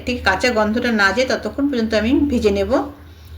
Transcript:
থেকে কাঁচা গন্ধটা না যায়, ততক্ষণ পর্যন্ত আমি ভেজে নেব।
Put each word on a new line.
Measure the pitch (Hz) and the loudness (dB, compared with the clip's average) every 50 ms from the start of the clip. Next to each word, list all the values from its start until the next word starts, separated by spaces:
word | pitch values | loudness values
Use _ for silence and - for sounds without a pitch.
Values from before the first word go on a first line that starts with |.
| - | -4
থেকে | 254 247 240 - | -6 -4 -2 0
কাঁচা | 196 190 190 - 247 | 0 0 2 0 0
গন্ধটা | 226 214 214 208 220 240 - 240 | 2 2 0 0 0 -2 0 0
না | 226 208 202 196 | 2 2 2 2
যায়, | 185 247 262 254 | 2 2 0 0
ততক্ষণ | 226 214 - 208 - - 277 285 | -2 -4 -4 -6 -4 -2 -2 0
পর্যন্ত | 277 233 220 220 226 | 0 0 0 0 0
আমি | 214 214 233 | 0 2 2
ভেজে | 277 311 294 - 247 240 226 208 | 2 2 2 2 0 2 2 2
নেব। | 202 196 196 196 254 339 392 - - - - - - - - - - | 2 0 0 0 0 0 0 -2 -8 -16 -20 -20 -20 -20 -20 -20 -18